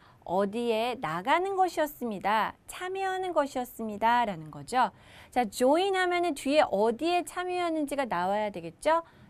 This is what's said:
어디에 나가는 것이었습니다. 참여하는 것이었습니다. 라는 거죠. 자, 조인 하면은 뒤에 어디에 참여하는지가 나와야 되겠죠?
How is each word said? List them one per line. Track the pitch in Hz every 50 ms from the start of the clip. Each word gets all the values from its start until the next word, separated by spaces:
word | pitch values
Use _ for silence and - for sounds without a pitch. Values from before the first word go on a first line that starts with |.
| - - - - -
어디에 | - 175 190 202 196 202 240 240 240 220 214 226 247 240 254
나가는 | 254 151 160 175 185 254 302 349 370 392 392
것이었습니다. | 370 381 349 - 349 311 302 - - 247 233 208 175 - 196 214 220 196 - - _ _
참여하는 | - - - 359 370 381 381 381 381 370 370 381 370
것이었습니다. | 330 320 285 269 - 262 247 - - - 226 220 208 202 220 226 240 247 240
라는 | 214 185 160 156 151
거죠. | 147 147 139 - 233 254 240 190 - - - - - - - -
자, | - 254 247
조인 | 196 - - 247 262 294 339 381 403 381
하면은 | 370 370 359 359 349 349 349 285
뒤에 | - - 269 285 302 262 -
어디에 | - 190 214 233 220 233 294 339 349 349 330
참여하는지가 | - - 359 359 359 359 359 349 339 320 311 294 269 285 269 269
나와야 | 220 185 170 180 190 202 214 214 208
되겠죠? | 196 180 165 165 160 - - 302 320 330 330 - - - -